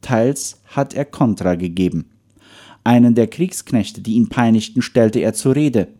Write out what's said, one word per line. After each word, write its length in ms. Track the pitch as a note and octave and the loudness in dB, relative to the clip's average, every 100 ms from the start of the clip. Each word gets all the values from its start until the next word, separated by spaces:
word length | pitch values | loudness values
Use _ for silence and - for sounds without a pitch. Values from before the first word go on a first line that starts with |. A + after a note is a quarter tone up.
teils 600 | - A#2 A#2 C#3+ - - _ | -2 0 0 -2 -8 -14 _
hat 300 | - C#3 - | -6 -4 -4
er 100 | C#3+ | -8
Kontra 480 | - A#2+ G2 F2+ | 0 0 0 -2
gegeben. 520 | F2 F2+ F2 F#2 E2 - _ _ _ _ - - - | -2 -4 -2 -2 -2 -8 _ _ _ _ -20 -20 -8
Einen 300 | A2+ A#2+ A#2+ | 2 4 6
der 140 | A#2 A2+ | 4 2
Kriegsknechte, 720 | - F3+ - - A#2+ G2 - | 0 -6 -6 -4 -4 -4 -8
die 120 | - | -4
ihn 160 | A2 A2 | 0 0
peinigten, 520 | - A#2 A2+ G#2+ - | 0 2 2 0 -6
stellte 380 | A#2+ - A2+ A2+ | -2 2 2 2
er 140 | F#2 | -2
zur 220 | G#2+ C#3 C3 | -2 -2 0
Rede 340 | D3+ A#2+ F2 - | 0 0 -4 -8